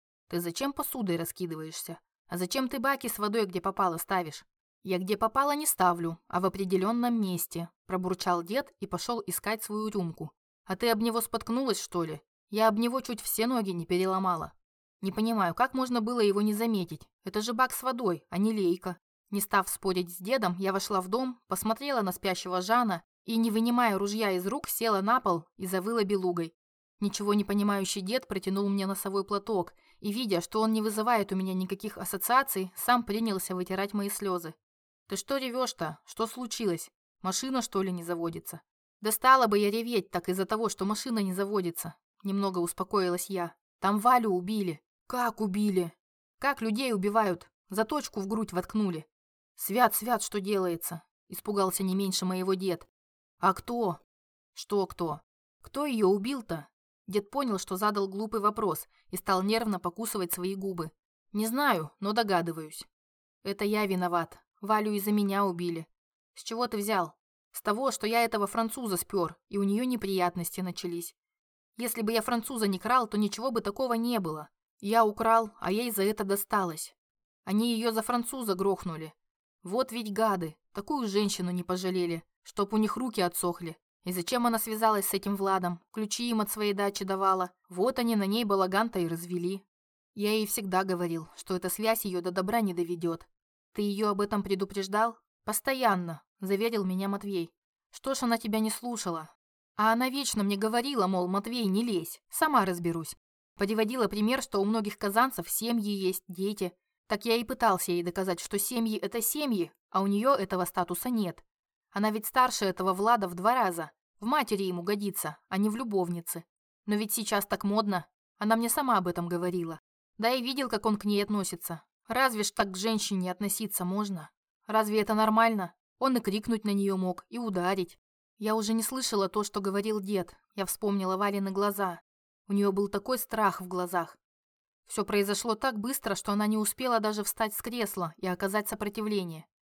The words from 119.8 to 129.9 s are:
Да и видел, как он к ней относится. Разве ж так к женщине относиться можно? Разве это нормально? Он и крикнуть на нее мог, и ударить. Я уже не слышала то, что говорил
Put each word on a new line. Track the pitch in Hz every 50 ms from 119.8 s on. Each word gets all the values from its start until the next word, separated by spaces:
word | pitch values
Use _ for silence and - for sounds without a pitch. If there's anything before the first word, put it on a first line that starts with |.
| _ _ _ _ _ _ _ -
Да | 214 233
и | 254 262
видел, | 233 254 262 277 269 233
как | 233 202 -
он | 226 208
к | 208 -
ней | 208 208 202 202
относится. | 208 214 202 190 - - 170 - - 170 151 - _ _ _ _
Разве | - 226 247 269 262 233 214 208
ж | - -
так | - 214 196 185
к |
женщине | 185 196 226 220 214 - - 202 185 185 185
относиться | 180 - 208 196 - - 220 202 - - 180
можно? | 180 185 208 208 202 196 165 151 - _ _ _ _ _ _ _
Разве | - 214 220 220 208 214 214
это | 202 214 220
нормально? | 214 220 220 214 220 226 226 226 202 185 170 - _ _ _ _ -
Он | 254 262 254
и | 240
крикнуть | 240 202 190 214 - - 226 214 214
на | 214
нее | 196 202 196 196 196
мог, | 190 185 180 180 - - _
и | 220 240
ударить. | 240 220 185 180 175 180 196 190 180 170 - _ _ _ _ _ _ _ _ -
Я | 208 220 214
уже | 226 214 208 226
не | 226 214
слышала | - 254 262 254 - 226 202 196 185
то, | - 214 208
что | - - 202
говорил | 196 196 190 202 202 220